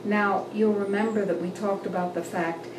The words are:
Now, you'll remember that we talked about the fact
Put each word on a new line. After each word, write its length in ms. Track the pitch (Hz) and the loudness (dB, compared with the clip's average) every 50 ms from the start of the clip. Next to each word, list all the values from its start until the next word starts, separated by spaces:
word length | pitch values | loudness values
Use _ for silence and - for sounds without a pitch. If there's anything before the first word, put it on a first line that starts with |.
Now, 440 | - 202 208 208 208 202 196 - - - 214 | -2 0 2 4 4 4 2 0 -2 -2 0
you'll 180 | 214 220 214 | 2 4 4
remember 540 | 202 202 196 196 202 208 220 226 214 208 196 | 4 2 0 0 0 2 2 2 2 2 2
that 160 | 175 170 175 | 2 0 0
we 80 | 175 180 | -2 -4
talked 340 | - - 208 196 196 196 - | -4 -2 -2 0 0 0 -2
about 300 | 190 180 180 180 175 - | -2 -2 -2 -2 -2 -2
the 80 | 170 | -4
fact 440 | 170 - 185 180 165 165 170 - - - - | -4 -4 -2 -2 -2 -2 -2 -6 -8 -12 -12